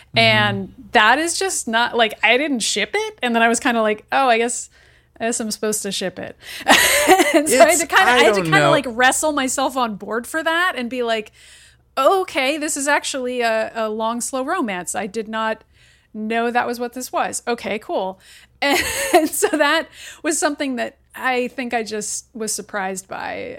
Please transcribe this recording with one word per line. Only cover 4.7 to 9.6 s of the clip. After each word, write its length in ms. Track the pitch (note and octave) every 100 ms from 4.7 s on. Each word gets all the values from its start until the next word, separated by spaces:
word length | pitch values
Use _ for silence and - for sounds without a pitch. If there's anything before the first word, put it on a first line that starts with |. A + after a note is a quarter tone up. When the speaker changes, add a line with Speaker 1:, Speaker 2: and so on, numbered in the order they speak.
| _ _ _ _ -
Speaker 2:
I 80 | A3+
guess 140 | A3+
I'm 100 | A3
supposed 320 | - G#3+ G#3+
to 100 | G3
ship 260 | F#3+ F#3 F3+
it." 180 | - - - - -
<laughs> 0 | - - C#5 D5 F#4+ D5
And 160 | D#4+ D4+
so 80 | B3+
I 20 |
had 80 | D#4
Speaker 1:
It's, 100 | F4
Speaker 2:
to 60 | E4+
kinda, 180 | F4+
Speaker 1:
I 100 | D4+
Speaker 2:
I 40 | B3
had 100 | D#4
to 40 | G3+
Speaker 1:
don't 80 |
Speaker 2:
kinda, 140 | E3 -
Speaker 1:
know. 100 | -
Speaker 2:
like, 140 | - C4+
wrestle 440 | A3+ B3+ - D#4
myself 440 | D4 C4 C#4